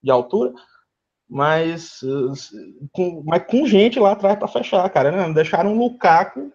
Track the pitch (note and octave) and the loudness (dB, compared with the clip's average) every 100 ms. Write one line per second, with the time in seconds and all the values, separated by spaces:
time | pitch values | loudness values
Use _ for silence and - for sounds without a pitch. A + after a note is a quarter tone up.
0 | B2+ B2+ - G3+ B3 - _ _ _ _ | 2 0 2 -2 -2 -6 _ _ _ _
1 | _ _ _ B2+ D3 D#3+ E3 E3+ D#3+ - | _ _ _ -2 0 0 -2 -6 -12 -12
2 | C3 C#3 C3 C#3 - G#2 - - C#3+ - | -8 -4 -4 -6 -14 -20 -20 -20 -16 -6
3 | F3+ E3+ D3 E3+ E3+ A#3 C#4+ G3+ A3 A#3 | -6 -6 -2 -2 0 0 4 4 4 4
4 | G3+ G#3 G3 G#3 G#3 A#3+ B3 G3 F#3 D#3 | 2 2 0 0 -2 -6 -2 0 0 2
5 | C#3 F3+ F3 D#3 D#3 F3 F#3 A3 A#3+ A#3+ | 0 0 -2 0 0 0 0 0 -2 0
6 | F#3 E3 F#3+ - C#4+ | 4 4 2 -6 -14